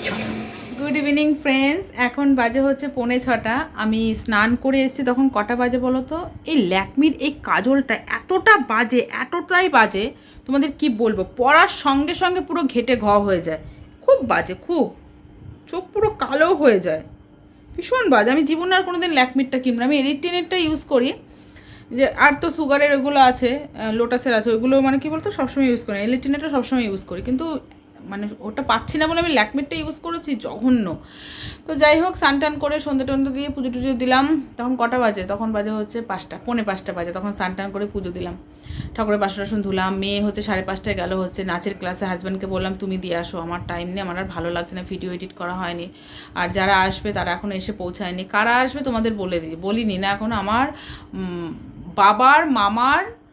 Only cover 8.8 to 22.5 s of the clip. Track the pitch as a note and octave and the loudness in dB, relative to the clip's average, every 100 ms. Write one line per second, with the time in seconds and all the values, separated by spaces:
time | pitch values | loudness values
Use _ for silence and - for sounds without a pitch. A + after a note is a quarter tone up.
8.8 | A#3 B3 - - B3 F4 F4 F4+ F#4 C#4 | 2 0 0 -6 -4 -6 0 2 4 4
9.8 | G#3+ G3+ A3+ - - - - C#4 C#4+ C#4+ | 4 2 -4 -8 -20 -20 -2 0 0 0
10.8 | D4+ G#3+ A3+ G3 F#3 - B3 D4+ G4 - | -2 2 0 0 -4 0 4 6 6 2
11.8 | C#4+ C#4 D4+ F4 F4+ F4+ C#4+ E4+ C#4 B3 | 0 2 0 0 0 0 -2 -2 0 0
12.8 | A#3 B3 G#3 G#3 G3+ F#3 E3 D#3 - - | 0 0 4 4 4 0 0 -8 -10 -18
13.8 | - - - C5+ A#3 F3 E3 F#3 - E4+ | -20 -4 4 4 4 0 0 -8 -4 0
14.8 | A3+ - - - - - - - - E4+ | 0 -4 -20 -20 -20 -20 -20 -20 -10 -10
15.8 | F#4 G#4+ G#4+ G#4+ - C#4 D#4+ E4+ C#4+ G3+ | -6 -2 -2 0 -4 2 2 4 4 4
16.8 | F3 D#3 - - - - - - - - | 0 -4 -8 -20 -20 -20 -20 -20 -14 -12
17.8 | F4 B4+ A4 B3+ G#3+ C#4 C#4+ D#4+ F4+ F#4+ | -2 0 4 4 4 2 2 0 2 2
18.8 | F#4 F4+ F4 D4 B3+ C4 C4 C4 B3+ A#3 | 0 -2 0 2 2 2 -2 -2 -2 0
19.8 | B3 D4 C4+ D4 F4 F4 E4 F#4 D#4+ D#4 | 0 2 0 0 -2 -2 -2 0 0 0
20.8 | - C4+ B3+ - - - - - - - | 0 2 2 -2 -12 -20 -20 -20 -20 -20
21.8 | - A#3+ C4+ - C#4+ C#4+ E4+ | -10 0 0 6 4 4 -2